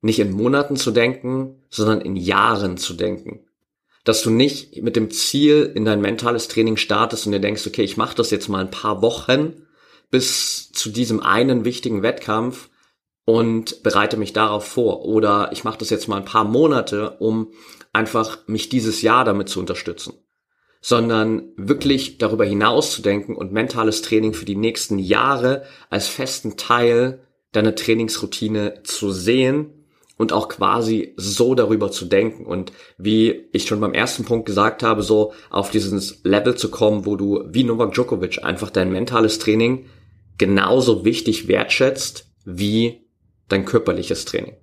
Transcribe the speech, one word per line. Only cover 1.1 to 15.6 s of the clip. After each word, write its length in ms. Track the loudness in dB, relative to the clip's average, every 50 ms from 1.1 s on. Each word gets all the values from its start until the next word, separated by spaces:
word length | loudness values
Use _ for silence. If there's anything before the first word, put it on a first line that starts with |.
| 0 -4 -6 -6 -4 -4 -6 -6 -10 _ _ _
sondern 320 | -4 -2 2 2 2 0
in 160 | 0 -4 -6
Jahren 600 | -4 0 2 2 4 4 4 2 0 -2 -4 -4 -4
zu 160 | -8 -8 -6
denken. 500 | -4 -4 -4 -4 -6 -10 -14 -16 -16 _ _ _ _ _ _ _ _ _ _ _ _ _ 0
Dass 120 | 0 2 2
du 80 | 2
nicht 520 | 4 4 4 2 2 -4 -14 -16 -14 -6 -6
mit 140 | -2 0
dem 160 | 0 -2 -2 -4
Ziel 580 | -4 -4 -2 0 2 4 6 6 6 4 2 0
in 120 | -2 0
dein 160 | 0 2 2
mentales 480 | 0 0 -2 -2 -2 -2 0 -2 -4 -4
Training 280 | 0 2 2 2 2
startest 500 | -2 -2 -2 0 0 0 -2 -2 -6 -4
und 60 | -2 -2
dir 60 | 0
denkst, 260 | 0 -2 -2 -4 -6 -8
„Okay, 160 | -2 -2 -2
ich 120 | -2 0
mach 160 | -4 -4 -4 0
das 200 | -2 0 0 0
jetzt 160 | -4 -2 -4
mal 100 | -4 -4
ein 120 | -4 -4 -8
paar 300 | -6 -4 -4 -2 2 2
Wochen 680 | 0 0 0 0 2 2 2 2 -2 -4 -10 -20 _ _ _ _ _ _ _ _ _
bis 600 | 0 0 0 0 -2 -2 -4 -4 -6 -8 -10 _ -8
zu 180 | -8 -8 -6
diesem 300 | -2 -4 -2 0 -2 0
einen 440 | 2 2 2 4 2 2 2 0 0
wichtigen 380 | -2 -4 -4 -6 -4 -4 0 -2
Wettkampf 680 | -2 -2 -4 -4 -4 -2 -2 -2 -4 -6 -8 -18 -20 _ _ _ _ _ _ _ _ _ _ _
und 600 | 2 2 4 4 2 0 -2 -2 -6 -12 -2 -2
bereite 320 | 0 2 2 2 2 0
mich 160 | -2 -4 -2 0
darauf 320 | 0 0 2 0 -2 -4
vor.“ 380 | -4 -2 0 0 0 0 -2 -4
Oder 460 | 0 2 2 4 4 4 2 2 -2 -4
„Ich 100 | -6